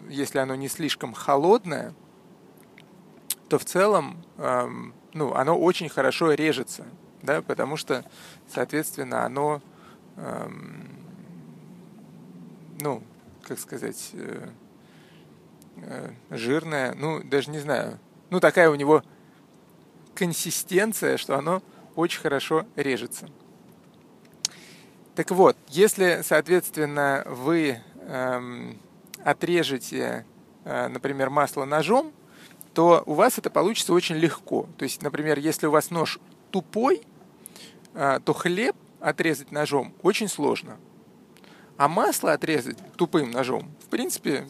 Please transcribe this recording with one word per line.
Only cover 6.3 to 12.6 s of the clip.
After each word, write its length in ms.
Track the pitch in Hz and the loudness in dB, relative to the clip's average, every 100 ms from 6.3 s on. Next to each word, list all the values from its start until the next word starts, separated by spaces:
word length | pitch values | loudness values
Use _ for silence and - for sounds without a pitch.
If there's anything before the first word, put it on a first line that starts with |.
режется, 500 | 147 156 131 - - - - - - | 4 2 0 -4 -12 -16 -20 -20 -8
да, 180 | 135 160 | -2 -2
потому 380 | - - 127 151 | -2 -4 -4 -4
что, 260 | - 127 - - - - - | -4 -4 -6 -18 -20 -20 -10
соответственно, 720 | - 123 147 156 - 127 120 | -6 -4 -4 -6 -8 -6 -2
оно, 380 | 120 135 151 147 - - - - - - | -2 -2 -2 -2 -8 -20 -20 -20 -20 -14
эм, 720 | - - - 78 - - - - - - - - - - - - - - - - - - - - | -10 -8 -10 -12 -16 -16 -18 -18 -20 -20 -20 -20 -20 -20 -20 -20 -20 -20 -20 -20 -20 -20 -20 -20